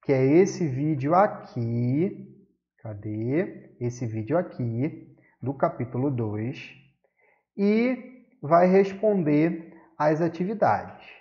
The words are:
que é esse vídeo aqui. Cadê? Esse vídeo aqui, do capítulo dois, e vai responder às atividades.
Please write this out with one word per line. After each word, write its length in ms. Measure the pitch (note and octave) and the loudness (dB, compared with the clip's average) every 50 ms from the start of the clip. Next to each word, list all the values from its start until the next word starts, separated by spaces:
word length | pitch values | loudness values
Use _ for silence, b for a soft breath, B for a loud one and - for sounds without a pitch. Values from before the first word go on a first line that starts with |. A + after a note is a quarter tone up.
| _ | _
que 80 | - C#3+ | 0 2
é 120 | C3 B2+ | 2 4
esse 420 | C3+ C#3+ E3+ G3 F#3+ - - F3+ | 4 6 6 4 4 2 -4 -4
vídeo 480 | D3+ B2+ B2+ D3 D3+ D#3+ C3+ C3 C#3+ E3 | -4 -2 -2 -2 -2 -2 -2 -2 0 4
aqui. 1120 | F3+ G3+ G#3+ G#3 - - - - B2+ A#2 A#2 A#2 A#2 A#2+ B2 B2+ C#3+ E3+ G3+ - - - - - - _ _ _ _ _ _ _ _ _ | 4 4 2 0 -6 -14 -12 -8 -6 -4 -4 -2 -2 0 0 0 0 0 -2 -4 -8 -16 -20 -20 -20 _ _ _ _ _ _ _ _ _
Cadê? 920 | A2+ G#2+ G2+ F#2+ G#2+ G#2+ G#2+ A2 A#2+ C3 D#3+ F#3+ G#3 - - - - _ _ | -14 -14 -12 -10 -8 -8 -6 -4 -2 -2 -2 -2 -4 -8 -16 -20 -20 _ _
Esse 280 | B2 A#2+ A#2+ - B2+ | -6 -6 -6 -6 -8
vídeo 320 | A2+ A2 A2 G#2+ A2 C#3 E3+ | -6 -6 -6 -4 -2 -2 -2
aqui, 760 | F#3 F#3 - - B2+ A#2 A2+ A#2 B2+ D#3+ - - - - b b b b b b - | -2 -4 -6 -6 -6 -4 -2 -2 -4 -4 -4 -8 -18 -20 b b b b b b -8
do 100 | A#2+ C#3 | -8 -4
capítulo 580 | - - E3+ E3 - B2+ A#2+ - A#2+ C3 D3 | -2 -2 -4 -2 -4 -10 -6 -4 -4 -2 -2
dois, 600 | C#3 A#2+ A#2 G#2+ G#2 G#2 G#2+ A#2+ D3 - - - - - _ _ _ _ _ _ _ _ _ _ _ _ _ _ _ | -2 -2 -4 -4 -4 -4 -6 -6 -8 -10 -14 -18 -20 -20 _ _ _ _ _ _ _ _ _ _ _ _ _ _ _
e 720 | - G3 G3+ G#3+ A3 A#3 B3 C4 B3 - - - - - _ _ _ | -2 0 2 2 4 2 0 0 -4 -6 -16 -20 -20 -20 _ _ _
vai 260 | - C#3+ E3 E3+ F3+ | -2 4 4 6 6
responder 1080 | F#3 F#3 G3 G3 G3 - - - G#3+ G#3 G3 E3 D3 D3 D3 D#3 E3+ - - - - B B B B B _ | 8 6 6 4 4 0 0 0 2 2 2 2 4 4 4 4 2 0 -2 -8 -14 B B B B B _
às 240 | D3+ D#3 D#3+ D3+ E3+ | 2 2 2 2 0
atividades. 840 | E3+ E3 - F#3 F#3 A3+ G#3 - C3+ G#2+ F#2+ F#2 F#2 - - - - - - | -2 0 -2 -4 -4 -2 0 2 2 2 0 -2 -8 -16 -20 -20 -20 -20 -20